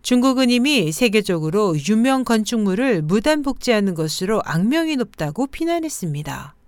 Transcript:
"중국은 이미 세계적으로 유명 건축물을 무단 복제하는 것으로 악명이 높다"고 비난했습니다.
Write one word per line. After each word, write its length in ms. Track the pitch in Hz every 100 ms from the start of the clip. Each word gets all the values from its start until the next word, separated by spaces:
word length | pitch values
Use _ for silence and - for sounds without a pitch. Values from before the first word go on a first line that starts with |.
"중국은 480 | - 247 262 254 254
이미 400 | 247 269 285 160
세계적으로 840 | 160 240 214 208 170 156 196 208 151 143
유명 360 | 220 254 262
건축물을 760 | 247 226 208 233 202 190 269 185
무단 400 | 151 208 294 311
복제하는 520 | 277 - - 214 196
것으로 480 | 165 156 - 185 214
악명이 520 | - 160 202 320 320 285
높다"고 500 | 233 - 151 147 277
비난했습니다. 1080 | - 330 339 320 - 170 147 147 127 - _